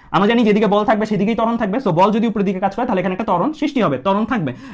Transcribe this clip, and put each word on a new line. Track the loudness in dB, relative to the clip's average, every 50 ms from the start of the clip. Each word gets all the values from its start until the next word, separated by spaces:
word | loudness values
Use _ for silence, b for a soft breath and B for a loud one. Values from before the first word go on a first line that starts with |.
| B B
আমরা | 0 2 4 4
জানি | 4 4 4
যেদিকে | 4 4 4 4
বল | 2 2 2 2
থাকবে | 2 0 0 0
সেদিকেই | -2 -2 -2 0 0 0
ত্বরণ | 0 0 -2 -2
থাকবে। | -2 -2 -2 -2 -2
So, | -2 0
বল | 2 2 2 2
যদি | 2 2 0
উপরের | 0 0 -2 -2
দিকে | -2 -2 -2
কাজ | -2 -4 -2
করে, | -2 -2
তাহলে | 0 0 0
এখানে | 0 -2
একটা | -2 -4 -2
ত্বরণ | -2 0 0 0 -2
সৃষ্টি | -2 -2 -4 -2 0 0
হবে, | 0 0 0 -2
ত্বরণ | 0 0 0 0 0
থাকবে। | -2 -2 -2 -4 -4 -6 B B B